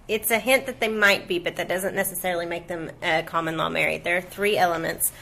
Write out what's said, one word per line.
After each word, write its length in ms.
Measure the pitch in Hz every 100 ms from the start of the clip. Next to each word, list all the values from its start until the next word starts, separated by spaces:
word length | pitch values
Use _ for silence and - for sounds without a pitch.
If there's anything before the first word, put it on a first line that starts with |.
| -
it's 240 | 220 -
a 60 | 226
hint 260 | 233 262 262
that 140 | -
they 80 | 220
might 400 | 220 202 196 -
be, 100 | 175
but 160 | 170 165
that 120 | 170
doesn't 260 | 180 190
necessarily 520 | 196 190 180 185 175 170
make 200 | 170 170
them, 240 | 175 160 -
uh, 200 | 175 160
common 320 | 165 165 160 160
law 120 | 165
married. 340 | 165 156 156
There 140 | 165 175
are 60 |
three 340 | 180 - 202 208
elements. 560 | 180 165 165 - - -